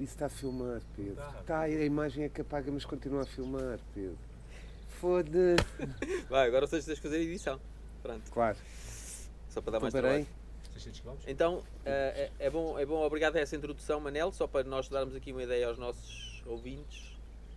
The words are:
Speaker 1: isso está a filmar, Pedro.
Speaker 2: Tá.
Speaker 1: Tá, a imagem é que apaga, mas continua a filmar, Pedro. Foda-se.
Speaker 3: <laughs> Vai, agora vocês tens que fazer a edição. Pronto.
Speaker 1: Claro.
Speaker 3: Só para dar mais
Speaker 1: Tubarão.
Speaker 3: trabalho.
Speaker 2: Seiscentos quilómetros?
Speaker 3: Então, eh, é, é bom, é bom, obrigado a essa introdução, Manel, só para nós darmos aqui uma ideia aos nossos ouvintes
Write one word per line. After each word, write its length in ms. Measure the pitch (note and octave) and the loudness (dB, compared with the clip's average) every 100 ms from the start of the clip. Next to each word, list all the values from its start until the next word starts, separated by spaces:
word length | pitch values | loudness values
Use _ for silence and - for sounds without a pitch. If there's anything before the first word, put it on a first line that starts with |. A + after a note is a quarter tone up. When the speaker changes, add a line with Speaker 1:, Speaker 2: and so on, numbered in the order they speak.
Speaker 1:
isso 120 | C3+ | -6
está 140 | - C#3+ | -4 -4
a 20 | |
filmar, 520 | - C#3 B2+ B2 A#2 - - | -2 -4 -2 -2 -4 -6 -6
Pedro. 200 | G2+ - | -6 -6
Speaker 2:
Tá. 280 | C#3+ - - | -8 -8 -2
Speaker 1:
Tá, 140 | D#3+ | 0
a 80 | D#3+ | 2
imagem 540 | D#3 D3 D3 D3+ B2+ | 2 2 2 0 0
é 60 | D3 | -2
que 100 | D#3 | -4
apaga, 320 | - D3 C#3 | -4 -2 -2
mas 140 | C#3 - | -4 -4
continua 380 | C#3 C#3 C#3 | -6 -2 -2
a 20 | B2+ | -2
filmar, 540 | - C3 C3+ B2+ A2 - | -4 -4 -2 -2 -4 -6
Pedro. 240 | G2+ F#2+ D#2 - - - - - - - | -6 -4 -6 -10 -14 -14 -12 -12 -12 -12
Foda-se. 800 | - F3+ F3+ D3+ E3+ F3+ F3 - - C#3+ | -2 4 4 4 6 8 8 6 0 -6
Speaker 3:
<laughs> 380 | C3 D4 F4+ - | -4 -2 -2 4
Vai, 180 | C3+ B2 | 6 8
agora 180 | B2+ C#3+ | 6 4
vocês 200 | E3 D3 | 2 0
tens 120 | D3 | -4
que 60 | |
fazer 140 | D#3 D#3+ | 0 0
a 40 | |
edição. 380 | E3 F3 D3 C3 - - - - | 0 -2 -2 -4 -6 -12 -12 -10
Pronto. 300 | B2 A2+ - | -8 -8 -2
Speaker 1:
Claro. 260 | A#2 A2+ G#2 - - - - - - - - - | 4 4 4 -4 -10 -10 -10 -8 -10 -10 -12 -8
Speaker 3:
Só 120 | A2+ | -4
para 120 | - | 0
dar 60 | A2 | 2
mais 120 | A#2 | 2
Speaker 1:
Tubarão. 160 | C3 B2+ | 4 6
Speaker 3:
trabalho. 320 | D3 D3 - - - - | 4 2 -6 -12 -12 -10
Speaker 2:
Seiscentos 300 | - A2+ - | -10 -10 -10
quilómetros? 280 | - C#3 - | -10 -8 -4
Speaker 3:
Então, 320 | C3+ E3+ F3+ - - | 4 4 2 -4 -8
eh, 480 | C#3 C#3 C3+ - C#3+ - | -2 2 2 0 -4 0
é, 80 | C#3 | 0
é 20 | |
bom, 300 | D#3 D#3+ C#3+ | 2 0 0
é 60 | C#3 | 2
bom, 200 | D#3 D3+ | 4 4
obrigado 300 | D3+ D#3 D#3+ | 6 4 4
a 60 | |
essa 160 | C#3+ D3+ | 2 0
introdução, 420 | D3 C#3+ - D3+ | -4 -4 0 0
Manel, 320 | D3 C#3+ F3+ | 0 0 0
só 160 | - D3+ | 2 2
para 180 | C#3+ C3 | 2 2
nós 220 | C3+ C3 | 0 0
darmos 260 | C3+ C3 | 0 0
aqui 200 | C3+ C#3 | -4 -6
uma 100 | C3 | -4
ideia 240 | B2 B2 A#2+ | 0 2 2
aos 100 | A#2 | 0
nossos 640 | B2 A#2 - - - - A#2 | -4 -4 -8 -10 -8 -8 -6
ouvintes 680 | A#2 B2 C#3 - - - - - - - | -6 -6 -8 -10 -12 -12 -12 -12 -12 -12